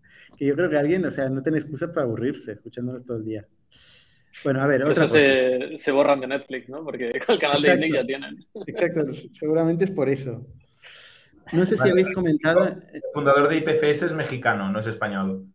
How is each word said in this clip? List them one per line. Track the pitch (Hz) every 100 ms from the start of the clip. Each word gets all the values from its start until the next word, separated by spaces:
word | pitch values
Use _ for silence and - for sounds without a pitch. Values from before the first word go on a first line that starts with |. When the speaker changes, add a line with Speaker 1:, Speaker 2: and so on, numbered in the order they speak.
| _ - - -
Speaker 1:
que | 139
yo | 143
creo | 175
que | 151
alguien, | 147 185
o | 156
sea, | 131 131
no | 135
tiene | 147 156
excusa | 151 139 170
para | 170
aburrirse | 127 107 123 143 -
escuchándonos | 104 113 123 123 127
todo | 127 113
el | 107
día. | 107 - _ _ _ _ _ _ _ _ -
Bueno, | 147 135
a | 139
ver, | 135
Speaker 2:
Por | 147
Speaker 1:
otra | 156 151
Speaker 2:
eso |
Speaker 1:
cosa. | 156 139
Speaker 2:
se, | 131 127 127 143 156
se | -
borran | 139 143 139
de | 127
Netflix, | 139 - 131 120
¿no? | 143
Porque | 156 127 120 127 -
con |
el | 208
canal | 147 143
de | 147
Speaker 1:
Exacto. | 131 160
Speaker 2:
itnic | 139
ya | 123
tienen. | 135 139 147 - 220 170
Speaker 1:
Exacto, | 156 170 170 139 - -
seguramente | - 151 160 165 170 190
es |
por | 190 135
eso. | 139 131 117 123 - _ _ - - - - _ _ -
No | 165 185
sé | 220
si |
Speaker 3:
Vale. | -
Speaker 1:
habéis | 180 185
comentado | 190 175 151 156 175 196 190 -
Speaker 3:
El | 147 -
fundador | 147 139 139 147
de | 160
I |
P | 160
F | 156 151
S | 147 175
es |
mexicano, | 156 131 127 120 104 98
no | 104
es | 110
español. | 110 107 98 95 95 -